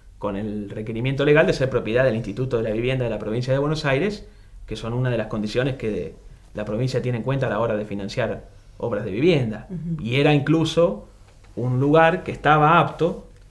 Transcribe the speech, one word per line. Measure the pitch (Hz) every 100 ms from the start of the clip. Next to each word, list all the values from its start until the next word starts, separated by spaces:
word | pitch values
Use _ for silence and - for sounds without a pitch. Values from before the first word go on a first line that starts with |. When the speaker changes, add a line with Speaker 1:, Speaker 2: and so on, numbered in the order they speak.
| - -
Speaker 1:
con | 101 98
el | 107 104 98
requerimiento | 107 113 113 127 135
legal | 143 151 175
de |
ser | - 127
propiedad | 120 104 120
del | 131 113
Instituto | 117 101 127 117
de |
la | 110
Vivienda | 110 123 131
de | 120
la | 107
Provincia | 107 117 127
de | 135
Buenos | 147 156 143
Aires, | 135 196 208 - - - - -
que | 107
son | 113
una | 120 127
de | 117
las | 107
condiciones | 110 104 117 135 131
que | 110 95 73 - - - -
la | 107
provincia | 104 120 127 127
tiene | 123 120
en |
cuenta | 131 135 120
a |
la | 104
hora | 117 107
de |
financiar | 104 101 98 - 113 - - - - -
obras | 117 104
de | -
vivienda. | 98 170 151 113 104 -
Speaker 2:
Ujú. | 175 170 160
Speaker 1:
Y | 110 131
era | 147
incluso | 147 131 160 160 165 175 208 - - - - - -
un | 127 127
lugar | 143 160 165 175
que | -
estaba | - 147 151 151 170
apto | 147 - 165 - - - -